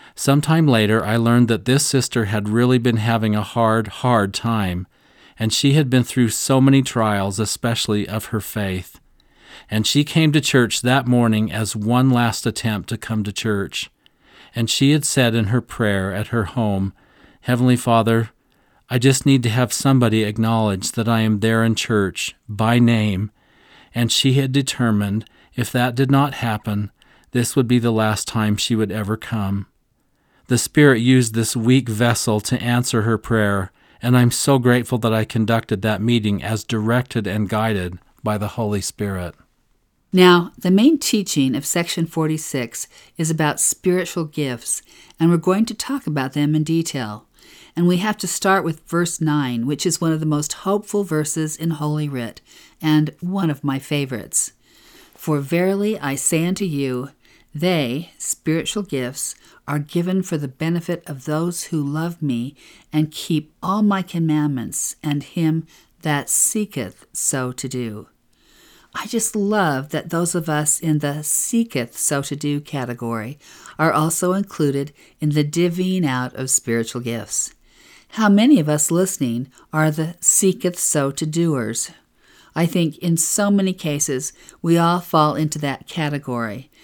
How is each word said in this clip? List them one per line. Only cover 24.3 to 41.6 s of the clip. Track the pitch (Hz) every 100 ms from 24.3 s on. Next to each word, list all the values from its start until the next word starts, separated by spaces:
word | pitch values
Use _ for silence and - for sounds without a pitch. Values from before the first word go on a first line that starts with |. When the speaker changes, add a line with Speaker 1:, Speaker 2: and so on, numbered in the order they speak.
Speaker 1:
had | 131 135
determined, | 135 127 - 120 104 101 107 - _ _ -
if | 113
that | 123 123
did | 120 135
not | 139 143 -
happen, | 120 107 - 104 101 _ _ _ _
this | 123 117 139
would | 117
be | 123
the | 117
last | 110 107 107 -
time | 113 107 104
she | - 113
would | 101
ever | 104 101 110
come. | - 110 98 98 95 _ _ _ _ _ _ _ -
The | 123
Spirit | - - 147 117
used | 120 131 113 113
this | 113 123
weak | 113 131 117
vessel | 107 120 110 - 107
to | - 127
answer | 120 120 123 117
her | 110 110
prayer, | - 117 104 98 90 _ _ -
and | 123 123
I'm | 120
so | - - 135
grateful | 123 123 117 120
that | 113
I | 110 107
conducted | 113 107 113 - 98
that | 110 98
meeting | 110 120 104 101
as | 104 110
directed | - 113 110 120 120 120 98
and | 104 98
guided | 110 113 101 90 92 _ _
by | 107 104
the | 104
Holy | - 107 101
Spirit. | - - 104 95 87 - _ _ _ _ _ _ -
Speaker 2:
Now, | 185 180 175 170 -
the | 180
main | 196 262 302
teaching | - 220 190 147 135
of | 127